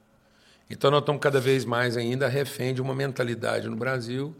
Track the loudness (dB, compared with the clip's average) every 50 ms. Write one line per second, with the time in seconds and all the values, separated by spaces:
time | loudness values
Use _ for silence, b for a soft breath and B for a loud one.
0 | _ _ _ _ _ b b b b b b b b b -4 2 4 4 6 4
1 | 4 2 0 2 2 2 4 4 4 4 2 2 2 0 0 0 2 0 0 0
2 | -2 -2 0 0 0 0 0 0 -2 -4 -4 -4 -4 -2 -2 -2 -2 -2 -2 -2
3 | -2 -2 -2 -2 -2 -2 -2 -2 -2 -2 -2 -2 -2 -4 -4 -4 -2 -2 -2 -2
4 | -4 -4 -4 -4 -6 -6 -8 -14